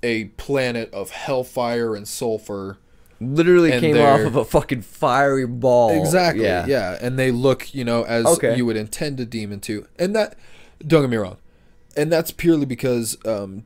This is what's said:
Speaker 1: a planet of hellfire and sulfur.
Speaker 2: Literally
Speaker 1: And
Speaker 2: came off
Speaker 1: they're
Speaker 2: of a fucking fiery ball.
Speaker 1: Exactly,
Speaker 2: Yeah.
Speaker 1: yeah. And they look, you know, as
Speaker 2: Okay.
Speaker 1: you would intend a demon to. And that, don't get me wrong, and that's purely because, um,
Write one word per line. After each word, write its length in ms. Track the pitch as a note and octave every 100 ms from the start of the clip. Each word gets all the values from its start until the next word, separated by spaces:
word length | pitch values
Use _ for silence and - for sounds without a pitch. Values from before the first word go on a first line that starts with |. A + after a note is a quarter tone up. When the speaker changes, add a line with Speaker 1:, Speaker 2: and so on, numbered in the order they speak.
Speaker 1:
a 220 | A#2+ A2+ G#2
planet 640 | - - C#3 B2+ A#2+ A2+
of 180 | F#2+ F#2+
hellfire 840 | - - C3+ B2+ - A#2+ A#2+ A#2 G#2
and 100 | G#2
sulfur. 720 | - B2 A2 - G2+ F#2+ G2 _ _ _ _
Speaker 2:
Literally 500 | A#2+ C#3+ E3+ F3+ E3
Speaker 1:
And 80 | B2
Speaker 2:
came 140 | A#2 A#2+
off 200 | B2+ C#3
Speaker 1:
they're 80 | C#3+
Speaker 2:
of 100 | B2+
a 80 | A2
fucking 340 | - - B2+
fiery 640 | G2 - D3 B2+ C#3+ C3+ B2+
ball. 440 | A#2+ B2+ B2 A#2
Speaker 1:
Exactly, 540 | G2+ D3+ F3 F3 G#2+
Speaker 2:
Yeah. 200 | G#2+ F2+ F2
Speaker 1:
yeah. 300 | C3+ F#2 F2+
And 160 | B2 C3
they 120 | C3
look, 440 | A#2+ C3+ B2+ -
you 100 | C#3
know, 180 | A#2+ A#2
as 200 | A2+ A#2
Speaker 2:
Okay. 320 | A#2 E3+ C3+ A#2
Speaker 1:
you 80 |
would 120 | A#2+ A2
intend 420 | G#2+ - D#3 C3+
a 60 | A#2+
demon 340 | A2+ G#2 G#2
to. 260 | - G#2+ - -
And 160 | F3+ G#3+
that, 200 | G#3 - - - - - D3+
don't 160 | D#3+
get 80 | C3+
me 80 | A#2
wrong, 180 | G2 - - _ _ - _ -
and 140 | D3
that's 200 | E3 E3
purely 340 | - E3+ D#3+
because, 540 | C#3 A#2+ C3 B2 A2+ - A2
um, 340 | A2 G2+ F#2+